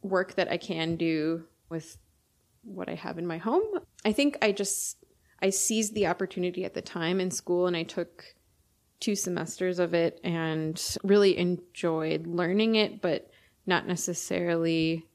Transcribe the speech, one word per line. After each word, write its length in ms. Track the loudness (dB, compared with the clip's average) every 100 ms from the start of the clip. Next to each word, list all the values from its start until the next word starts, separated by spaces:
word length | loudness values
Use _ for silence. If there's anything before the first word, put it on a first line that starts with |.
work 320 | 2 0 0
that 160 | -2 -2
I 80 | -2
can 380 | -4 -4 -2 0
do 480 | 0 0 0 -4 -8 _ _
with 260 | -10 -10 -20 _ _ _ _ _ _
what 260 | -16 -10 -8
I 40 |
have 240 | -8 -8 -6
in 80 | -6
my 120 | -6
home. 240 | 0 0 0 -4 -8 -4
I 80 | 0
think 240 | 2 2 2
I 100 | 0
just, 460 | 2 -2 -4 -6 -10 _ _ _ _
I 80 | -2
seized 440 | 0 0 0 0
the 140 | 0 0
opportunity 560 | 0 -4 -2 -4 -2
at 100 | -6
the 80 | -8
time 380 | -8 -4 0 0
in 100 | 0
school 360 | -4 0 2 2
and 100 | 0
I 80 |
took 500 | -4 -4 -6 -8 -20 _ _ _ _ _ _ _
two 160 | -2 -2
semesters 640 | -2 -4 -6 -2 -2 2
of 160 | 2
it 260 | 2 2 0
and 580 | -2 0 0 0 -2 -4 -6 -4
really 340 | 4 6 6 4
enjoyed 880 | 2 0 -6 -4 -2 0 0 -2 -2
learning 480 | 0 2 2 4
it, 260 | 4 2 0
but 300 | -2 -2 -4 -20 _ _ 2
not 200 | 2 2
necessarily 1200 | -4 -2 -6 -4 -2 0 2 2 2 2 -2 -6